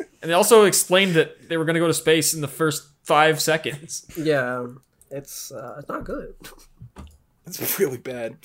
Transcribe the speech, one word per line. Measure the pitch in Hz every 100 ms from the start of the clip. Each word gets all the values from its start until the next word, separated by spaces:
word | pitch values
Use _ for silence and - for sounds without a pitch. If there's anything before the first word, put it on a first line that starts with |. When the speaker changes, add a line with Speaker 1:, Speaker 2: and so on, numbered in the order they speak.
| - _
Speaker 1:
and | 160
they |
also | 175 214 226 196
explained | - - 185 196 160
that | 143 - -
they | 165
were | 160
gonna | 165
go | 165
to |
space | 160 156 165 147
in | 160
the | 143
first | - 156 147 - _
five | - 151 160 151
seconds. | - 156 120 - 165 - - 170
Speaker 2:
Yeah, | 151 139 123 127 123 131 _ _ _
it's, | 139 - - -
uh, | 120 120 123
it's | -
not | 320
good. | - 269 - - - - _ _ 120 - - _ _ _ 170
Speaker 3:
It's | - 127 -
really | 147 123
bad. | 131 123 113 -